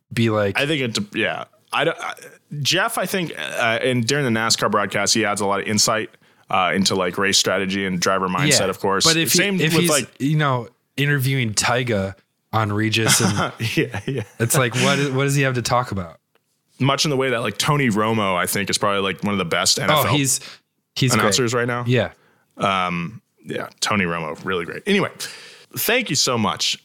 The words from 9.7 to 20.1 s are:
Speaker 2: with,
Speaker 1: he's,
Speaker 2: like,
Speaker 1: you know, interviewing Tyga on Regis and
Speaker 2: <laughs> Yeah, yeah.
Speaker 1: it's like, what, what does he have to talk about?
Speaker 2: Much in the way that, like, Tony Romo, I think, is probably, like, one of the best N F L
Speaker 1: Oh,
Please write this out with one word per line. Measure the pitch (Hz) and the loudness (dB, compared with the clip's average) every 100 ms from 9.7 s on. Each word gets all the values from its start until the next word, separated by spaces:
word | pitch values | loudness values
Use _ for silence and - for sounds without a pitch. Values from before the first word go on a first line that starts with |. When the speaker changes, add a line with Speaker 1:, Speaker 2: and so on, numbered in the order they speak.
Speaker 2:
with, | 165 | 2
Speaker 1:
he's, | 175 | 2
Speaker 2:
like, | 147 - - | 2 -2 -4
Speaker 1:
you | 135 156 | 0 2
know, | 147 127 110 _ _ - | 2 0 -4 _ _ -4
interviewing | 143 143 127 135 113 | 0 2 0 0 -2
Tyga | 101 - 120 127 104 95 98 _ _ _ | -2 0 0 0 0 -2 -6 _ _ _
on | 110 107 | -2 0
Regis | 104 110 113 110 101 | 0 0 2 2 2
and | 98 101 165 - | 2 0 -2 -4
Speaker 2:
<laughs> | 117 - | -4 -2
Yeah, | 123 101 - | -2 -4 -6
yeah. | 135 104 - | -8 -8 -4
Speaker 1:
it's | 117 - | 0 2
like, | 120 120 | 2 2
what, | 131 139 143 | 2 2 0
what | 131 139 | 0 2
does | 143 | 2
he | |
have | 135 123 | 2 0
to | |
talk | 113 123 123 | 0 0 0
about? | 98 85 76 _ _ _ _ _ - | -4 -8 -12 _ _ _ _ _ -2
Speaker 2:
Much | 131 135 | 0 2
in | 165 | 0
the | 131 | 0
way | 131 | 0
that, | 117 | 0
like, | 117 98 | -2 -2
Tony | - 143 131 | 0 2 2
Romo, | 101 110 113 98 87 | 2 2 2 0 0
I | 92 | 0
think, | 101 92 | -2 -2
is | 90 | 0
probably, | 104 101 | 0 0
like, | 98 95 | -2 -2
one | 104 | -2
of | 98 | -2
the | |
best | 85 87 95 - | 0 0 0 0
N | 95 | 0
F | |
L | 151 | 2
Speaker 1:
Oh, | 113 | 2